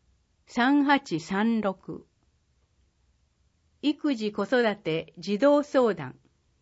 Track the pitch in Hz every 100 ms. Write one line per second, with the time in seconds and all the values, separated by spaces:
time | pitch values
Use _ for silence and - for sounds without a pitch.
0 | _ _ _ _ _ - 247 294 285 277
1 | - 160 165 196 226 226 202 185 - -
2 | - _ _ _ _ _ _ _ _ _
3 | _ _ _ _ _ _ _ _ 285 294
4 | 302 233 214 208 196 247 226 208 165 160
5 | - - 170 202 285 294 285 269 233 170
6 | 127 - _ _ _ _